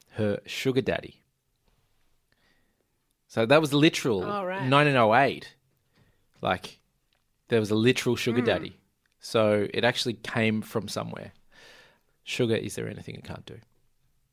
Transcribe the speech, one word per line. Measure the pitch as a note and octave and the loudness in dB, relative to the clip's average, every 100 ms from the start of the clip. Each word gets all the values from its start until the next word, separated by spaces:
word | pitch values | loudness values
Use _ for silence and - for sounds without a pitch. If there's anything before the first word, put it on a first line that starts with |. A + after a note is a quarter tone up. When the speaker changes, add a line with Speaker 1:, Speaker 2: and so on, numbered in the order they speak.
| _ | _
Speaker 1:
her | - G#2 G2+ - | -4 -4 -4 -8
sugar | - C3 B2+ | -4 0 0
daddy. | G2 E2+ - - _ _ _ _ _ _ _ _ _ _ _ _ _ _ _ _ _ _ _ _ _ | 0 -4 -6 -18 _ _ _ _ _ _ _ _ _ _ _ _ _ _ _ _ _ _ _ _ _
So | A2+ A#2 | -2 4
that | D3+ | 4
was | D3+ | 6
literal | C#3+ D#3+ - C#3 G2 | 4 4 2 0 0
Speaker 2:
Oh, | F2+ G3+ | -2 -4
right. | F3+ F#3 C3 | -4 -4 2
Speaker 1:
nineteen | C#3 D3 C3 | 4 6 4
oh | A2 | 6
eight. | A#2 C3+ D2+ - _ _ _ _ _ _ _ _ _ | 6 4 0 -12 _ _ _ _ _ _ _ _ _
Like, | - F#2 - - _ _ _ _ _ _ _ | -4 -4 -6 -20 _ _ _ _ _ _ _
there | A#2 | -2
was | G#2 | 2
a | |
literal | G#2+ A#2 B2+ B2+ A#2 | 2 2 2 0 -2
sugar | B2 A#2+ | 0 0
Speaker 2:
Hmm. | A#2 | 0
Speaker 1:
daddy. | F2+ - - _ _ _ _ | 0 -4 -16 _ _ _ _
So | - A#2 G#2+ G#2 G2+ | -4 0 2 2 0
it | - | 0
actually | G#2 - C3 | 0 0 -4
came | A2 - A#2+ A2 G#2+ | -6 -6 0 0 0
from | - A2+ G2+ | -4 -8 -6
somewhere. | G#2+ D#2+ - F#2 - _ - - - _ _ _ _ | -8 -8 -10 -14 -20 _ -20 -20 -20 _ _ _ _
Sugar, | - - A#2+ | -10 -4 0
is | A2 G#2 - | 0 -4 -8
there | A2+ | -10
anything | G#2 - A2 | -10 -14 -16
it | |
can't | - - - | -14 -16 -16
do? | - _ _ _ _ _ _ _ | -20 _ _ _ _ _ _ _